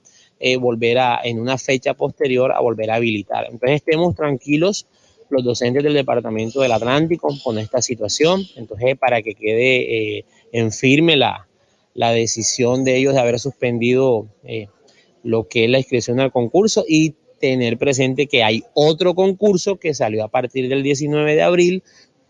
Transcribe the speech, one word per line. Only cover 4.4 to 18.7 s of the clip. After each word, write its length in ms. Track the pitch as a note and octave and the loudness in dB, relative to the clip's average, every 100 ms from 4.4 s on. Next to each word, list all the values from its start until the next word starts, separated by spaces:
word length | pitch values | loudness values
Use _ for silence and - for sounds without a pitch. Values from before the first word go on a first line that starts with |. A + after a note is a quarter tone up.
| - D3 F3+ G#3+ - _ _ _ - | -2 0 0 -2 -8 _ _ _ -4
los 140 | C3+ | -2
docentes 400 | B2 A#2 A#2+ B2+ | 0 -2 0 0
del 120 | D3 | 2
Departamento 680 | D3 C3 A#2+ A#2 A2 A2 C3+ | 0 0 -2 -2 -4 -4 0
del 100 | C3 | 0
Atlántico 580 | A2+ A#2 C#3 D#3+ E3 D3+ C#3+ | 0 0 0 0 -2 -4 -6
con 160 | - A2 | -4 -4
esta 240 | G#2+ B2+ | -4 -4
situación. 600 | - A#2 - - D#3 F#3+ G3 - | -4 -4 -4 0 0 0 -4 -12
Entonces, 400 | A2+ G#2 B2 C3+ | -14 -4 -2 0
para 260 | B2+ A#2+ | 0 -2
que 120 | A2 | -4
quede... 840 | G#2 G#2+ A2+ C3 B2+ B2 A#2 G#2+ G#2 | -6 -2 0 2 2 0 -4 -4 -6
Eh, 60 | - _ _ | -12 _ _
en 180 | A#2 A2+ | -2 -2
firme 460 | G#2+ C3 C#3+ E3+ D3+ | 0 2 4 4 4
la, 320 | A2+ F#2+ - _ _ _ _ | 2 -2 -12 _ _ _ _
la 180 | - A#2 | -4 0
decisión 720 | A#2 A2+ - G#2+ - A#2+ B2+ | 0 -2 -2 -4 0 0 0
de 120 | C3 B2+ | 2 2
ellos 160 | C3+ | 2
de 80 | C3+ | 2
haber 200 | A#2+ A#2+ | 2 0
suspendido, 880 | C#3 - B2+ A#2+ A#2+ B2+ C3+ A2+ G#2 _ | -4 -4 -4 0 2 2 2 0 -2 _
eh, 240 | B2+ A#2 G2+ _ _ _ _ _ | -12 -12 -12 _ _ _ _ _
lo 240 | A#2 A2+ A2 | -2 -2 0
que 160 | A#2+ | 0
es 60 | A2+ | 2
la 80 | C3 | 2
inscripción 420 | C3 B2 G#2+ B2 | 0 -2 -2 0
al 100 | C3+ | 0
concurso, 540 | B2+ A#2 E3+ G#3+ G#3+ D#3 | 0 0 2 2 2 2
y 280 | D#3 D#3 - _ _ | 2 2 -2 _ _
tener 360 | C#3 C3 A#2 A#2 | -2 0 0 0
presente 520 | C#3+ C3 C3 C3 C#3 | 0 0 0 0 0
que 160 | B2+ | 2
hay 180 | A2 A2 - | 2 0 -2